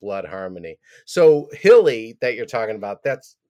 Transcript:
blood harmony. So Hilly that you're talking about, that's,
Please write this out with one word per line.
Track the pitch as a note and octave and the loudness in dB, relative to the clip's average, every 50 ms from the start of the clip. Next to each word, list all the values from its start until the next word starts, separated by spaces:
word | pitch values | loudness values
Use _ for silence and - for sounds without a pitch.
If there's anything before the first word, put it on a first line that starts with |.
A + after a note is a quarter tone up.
blood | G2 G2+ G2 G2 F2+ | -12 -10 -8 -8 -10
harmony. | D2+ F#2 F#2+ F#2+ F#2 F#2 F2 E2 E2 D#2 - _ _ _ _ _ | -10 -12 -12 -12 -12 -12 -14 -16 -16 -18 -20 _ _ _ _ _
So | - - F3+ E3 D#3 D3+ D3 D3 - - | -8 0 4 6 6 4 4 0 -8 -14
Hilly | - - G3 A#3+ A#3 F#3+ D3+ B2 A2+ A2 A2+ A#2 _ | 0 4 6 6 6 6 4 0 -2 -8 -12 -10 _
that | C3 B2 A#2 | -6 -4 -4
you're | A2+ A2+ | -6 -8
talking | - - A#2 A2+ G#2+ A2 | -6 -6 -6 -6 -6 -6
about, | G#2 G#2 G2+ G2+ - - | -8 -8 -10 -10 -6 -6
that's, | C#3+ C3 B2 _ _ _ _ _ | -6 -6 -6 _ _ _ _ _